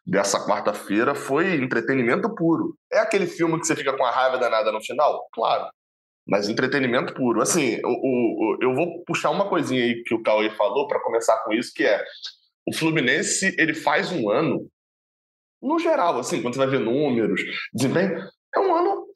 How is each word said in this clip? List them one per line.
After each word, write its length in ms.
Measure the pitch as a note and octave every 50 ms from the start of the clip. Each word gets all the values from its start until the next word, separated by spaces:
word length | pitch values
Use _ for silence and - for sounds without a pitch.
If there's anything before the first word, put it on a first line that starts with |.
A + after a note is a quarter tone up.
| -
dessa 380 | - - F#2+ G2 G2 - G2+ -
quarta-feira 680 | - G2+ - - G#2+ G2+ - - - G2 G#2 B2 C#3 C#3
foi 420 | - - - C3+ D3+ F#3 F#3+ F3+
entretenimento 800 | C#3+ B2+ B2+ - - - - C3+ C3+ A#2 A#2 C#3 G3 F#3 G#3+ -
puro. 420 | - E3 E3 D#3+ D3+ - - - _ _ -
É 80 | - G3+
aquele 260 | A3+ A3 - G3 F3+
filme 320 | E3 - - E3+ E3 D#3+ D#3+
que 80 | -
você 100 | - D#3
fica 200 | D3+ C#3 C3+ C3
com 80 | - C3+
a 60 | A#2+
raiva 280 | A2+ B2+ B2+ C3 B2+ A#2+
danada 320 | A#2+ A#2 A2+ A2 G#2+ A2
no 120 | G#2+ G#2+
final? 440 | - - B2 C3+ D3+ B2+ - - - -
Claro. 340 | - - - - C3 G#2 - - - _ _ _ _ _ _ _ _ _ _
Mas 220 | - - G#2 G#2 G#2
entretenimento 640 | A#2 C#3 C3 B2+ C#3 C#3+ C3 B2 A#2 C3+ F3 -
puro. 300 | - - C3 A#2+ A2 G#2+
Assim, 360 | A#2+ - - E3+ C#3 A#2 G2+ - -
o, 40 | -
o, 680 | B2 B2 - C3+ B2+ B2 A#2+ G#2+ E2 - G#2+ G#2+ F#2+
o, 20 | -
eu 120 | A#2+ B2+ C3
vou 300 | C3+ F3 F3 - - -
puxar 260 | - E3 - - D#3
uma 180 | D#3 F#3 G3 G3
coisinha 360 | F#3+ E3 C#3 A#2+ C3 B2+ A#2+
aí 180 | A#2+ A#2 A#2 -
que 100 | - A#2
o 80 | A2
Cauê 280 | A2 A#2 G#2+ G#2+ G#2+ G#2+
falou 380 | - - G#2+ G2+ G2+ C#3 C#3+ -
pra 140 | - -
começar 340 | - B2 A#2 A#2 A2+ - A2+ A2 -
com 80 | A2+
isso, 200 | G#2+ A#2+ B2+ - -
que 100 | - D3
é 180 | A#2+ G2+ F2+ - - - - - - - _ _ _ _ _ -
o 80 | - -
Fluminense, 800 | - D#3 D#3+ D#3 D#3 C3 B2 C3 - B2 - - - F#3+ F#3+ - -
ele 160 | D#3 D#3 D3+
faz 360 | - - D3 D3+ E3+ G3 -
um 200 | F#3 D3+ A2 G2+
ano, 360 | G#2+ C#3 E3 C#3+ G2+ - - - _ _ _ _ _ _ _ _ _ _ _ _ _ _ _ _ _ -
no 160 | A#3+ C4 D#4+ E4
geral, 400 | E4 E4+ D#4+ C4+ F3 F3 D3 A#2+
assim, 220 | B2 - F3 C3
quando 140 | A2+ A#2+ A#2+
você 40 | C3
vai 100 | C3+ C3+
ver 120 | C3+ B2+
números, 600 | A2+ A2+ B2 C#3+ D3+ C#3 B2 A#2 G#2+ F#2+ F#2 E2+ - - - - - -
desempenho, 440 | - - C3+ B2 - E3 F#3+ F#3+ - - - - - _ _ _ -
é 40 | -
um 140 | G4 F#4+ E4
ano 320 | E4+ F4+ G4+ F#4+ F4 - - -